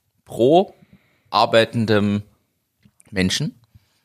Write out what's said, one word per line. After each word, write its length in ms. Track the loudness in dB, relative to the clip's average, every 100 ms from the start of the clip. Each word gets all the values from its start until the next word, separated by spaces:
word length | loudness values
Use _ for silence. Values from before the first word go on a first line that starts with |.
| _ _ -12
pro 500 | -2 2 2 0 -8 _ _ _ _ _
arbeitendem 960 | -2 2 2 0 -2 0 0 0 -4 -8 _ _ _ _ _ _ _ _
Menschen 440 | -4 -4 -2 -8 -10 _ _ _ _